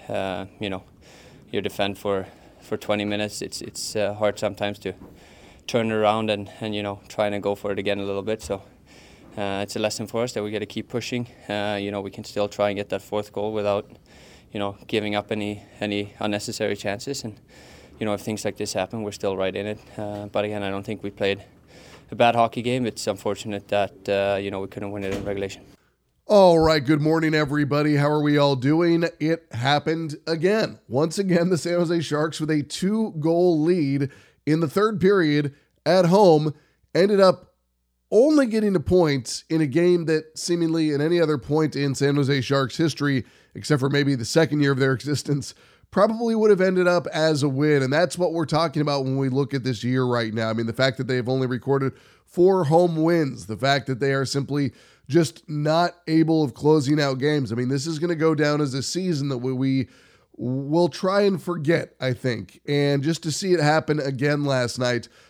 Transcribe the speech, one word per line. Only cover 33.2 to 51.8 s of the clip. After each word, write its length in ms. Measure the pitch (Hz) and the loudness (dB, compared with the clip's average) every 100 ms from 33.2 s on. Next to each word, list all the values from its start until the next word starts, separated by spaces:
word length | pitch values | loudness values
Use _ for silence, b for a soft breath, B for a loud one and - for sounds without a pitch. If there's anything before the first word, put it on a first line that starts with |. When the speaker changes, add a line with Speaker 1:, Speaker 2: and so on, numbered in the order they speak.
| 160 170 180 156 | 0 2 4 4
Speaker 2:
lead 480 | 160 185 139 139 139 b b b - | 2 2 2 0 -2 b b b -2
in 160 | 160 | 0
the 80 | 160 | 2
third 320 | 190 214 202 | 0 0 2
period 520 | 185 202 156 147 143 b b b - | 2 4 4 2 -2 b b b 2
at 200 | 185 170 | 4 6
home 480 | 190 196 156 151 b b b b | 6 8 6 4 b b b b
ended 260 | 156 202 202 | 2 4 6
up 340 | 190 - - _ _ _ _ _ - | 6 4 -4 _ _ _ _ _ 0
only 340 | 202 285 302 254 | 4 6 6 4
getting 300 | 220 214 185 | 2 2 0
a 40 | |
point 640 | - 180 160 139 113 - - | 2 4 4 2 -4 -10 -2
in 120 | 160 | 0
a 60 | 151 | 2
game 380 | 151 175 175 156 | 2 4 2 2
that 320 | 160 156 - | -2 -2 -10
seemingly 560 | - 175 165 165 156 | -4 0 0 0 0
at 80 | 143 | 0
any 180 | 156 175 | 2 2
other 180 | 160 147 | 2 0
point 380 | - 151 151 139 | 0 0 0 0
in 200 | 143 127 | -2 0
San 200 | 139 143 | 2 2
Jose 260 | 135 127 | 2 0
Sharks 360 | 120 139 127 - | 0 0 0 0
history, 480 | 160 - 143 135 - b b - | -2 0 0 0 -4 b b -10
except 240 | 101 147 | -2 0
for 100 | 139 | 2
maybe 260 | 143 139 131 | 2 2 0
the 100 | 113 | 0
second 360 | 165 165 147 | 2 2 2
year 100 | 143 | 2
of 80 | 131 | 2
their 140 | 135 | 2
existence, 640 | 131 139 143 - 143 110 - b b b | 0 -2 -4 -2 -4 -4 -16 b b b
probably 440 | - 214 220 233 226 | 2 2 2 0 2
would 140 | 214 | 4
have 120 | 190 | 4
ended 260 | 185 185 180 | 4 4 4
up 200 | 180 131 | 2 0
as 340 | 170 160 151 | 0 2 2
a 80 | 143 | 0
win. 320 | 131 151 143 | 2 4 4
And 100 | 131 | 2
that's 260 | 147 180 170 | 2 0 0
what 140 | 175 | -2
we're 140 | 165 151 | 0 0
talking 360 | 156 165 147 | 0 0 0
about 220 | 147 143 | 0 0
when 140 | 131 135 | -2 -2
we 120 | 135 | 0
look 240 | 131 143 | 0 0
at 100 | 139 | -2
this 200 | 123 113 | -4 -4
year 200 | 120 127 | -2 0
right 300 | 127 120 113 | 2 0 0
now. 160 | 110 110 | -2 -2
I 40 | |
mean, 140 | 113 113 | -2 -2
the 60 | |
fact 240 | 113 131 131 | 0 0 0
that 100 | 123 | -4
they've 200 | 127 117 | -2 -2
only 200 | 131 127 | -2 -2
recorded 460 | 123 - 139 | -4 -2 0